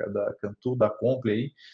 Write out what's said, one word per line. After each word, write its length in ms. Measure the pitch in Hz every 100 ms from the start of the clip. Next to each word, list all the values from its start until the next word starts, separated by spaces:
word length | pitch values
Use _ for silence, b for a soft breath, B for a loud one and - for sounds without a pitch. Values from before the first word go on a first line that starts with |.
| 104
da 280 | 101 104 -
Cantu, 360 | 104 104 127 127
da 120 | 107
Compli 440 | - 117 - 110
aí, 200 | 107 139 b b